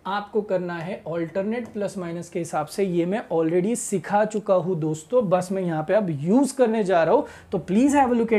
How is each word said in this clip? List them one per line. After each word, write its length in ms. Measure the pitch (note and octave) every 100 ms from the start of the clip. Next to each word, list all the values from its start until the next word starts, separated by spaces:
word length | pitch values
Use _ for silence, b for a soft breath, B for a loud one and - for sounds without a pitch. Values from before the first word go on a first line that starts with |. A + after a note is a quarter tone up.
| F#3+
आपको 340 | G3+ G3+ A3
करना 320 | G#3 F#3 F3 E3+
है 180 | E3 - D#3
अल्टरनेट 600 | E3+ E3 G3 G3+ A#3+ A3+
प्लस 240 | G#3 G3 F#3+
माइनस 320 | F3 E3+ E3
के 100 | F3+
हिसाब 280 | D#3 D#3+ D3
से। 160 | -
ये 220 | G3 F3 E3+
मैं 160 | G#3+ -
already 460 | E3 D#3+ F3+ F#3+ A#3
सिखा 460 | - F#3+ - G3+ G#3+
चुका 280 | G#3+ -
हूँ 220 | F#3 E3+ F3
दोस्तों, 440 | D#3 D#3 - B3 G3+
बस 200 | F3+ F3+
मैं 100 | F#3+
यहाँ 220 | F3 D#3 D#3
पे 60 |
अब 160 | G3 F#3+ C#3+
यूज़ 320 | D#3+ A#3+ C4+ -
करने 260 | A#3 A3+
जा 200 | F#3 F3+
रहा 120 | D#3+ A#3+
हूँ, 100 | - B B
तो 80 | G3 -
please 260 | G3 C#4 C#4+
have 160 | B3+
a 60 | A#3+
look 140 | A3+